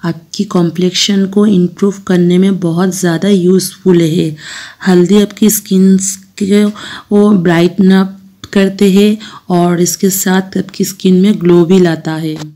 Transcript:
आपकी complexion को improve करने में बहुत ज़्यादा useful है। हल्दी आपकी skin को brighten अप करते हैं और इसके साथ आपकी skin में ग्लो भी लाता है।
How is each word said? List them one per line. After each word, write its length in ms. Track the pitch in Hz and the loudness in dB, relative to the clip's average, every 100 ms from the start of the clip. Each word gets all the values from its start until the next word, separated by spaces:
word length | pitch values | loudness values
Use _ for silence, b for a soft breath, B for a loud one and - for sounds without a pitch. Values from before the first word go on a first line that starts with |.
आपकी 400 | 170 165 _ - | -6 -8 _ -10
complexion 800 | 208 185 170 160 180 180 - 202 190 | -4 -2 -2 -2 -4 -2 -2 -2 0
को 200 | 202 208 | 0 2
improve 480 | 190 175 - 202 196 - | 2 0 -2 -4 -4 -2
करने 300 | 180 175 180 | 0 2 2
में 220 | 190 185 | 2 0
बहुत 300 | 175 165 185 | -2 -2 -2
ज़्यादा 400 | 175 180 165 196 | -2 -4 -2 0
useful 720 | 202 175 185 180 - 185 175 | 0 2 0 -2 -4 0 2
है। 340 | 165 170 165 156 B B B B - | 2 0 -2 -6 B B B B 0
हल्दी 340 | 180 175 208 | 2 4 2
आपकी 280 | 208 - 214 | 0 0 0
skin 500 | - - 190 190 190 190 - - - | 0 -2 2 2 2 -2 -10 -16 -8
को 880 | 196 202 208 208 - - - 208 208 | -2 0 0 -4 -16 -18 -2 0 2
brighten 640 | 202 170 170 175 - 185 | 2 2 2 0 2 2
अप 280 | 190 190 - - _ - | 2 0 -8 -20 _ -6
करते 380 | 202 196 190 202 | -2 -2 0 2
हैं 260 | 185 208 214 B B _ | 4 2 0 B B _
और 320 | 180 175 175 | 0 0 0
इसके 280 | 175 - 196 | -2 -2 -2
साथ 480 | 185 190 185 190 190 | -2 -2 -2 -2 -6
आपकी 260 | 185 - | -8 -6
skin 380 | 190 - 190 185 | -8 -2 0 2
में 200 | 196 185 | 2 0
ग्लो 240 | 170 175 170 | 2 2 4
भी 140 | 190 | 4
लाता 340 | 175 156 160 | 2 0 -6
है। 240 | 160 160 156 151 | -6 -8 -8 -14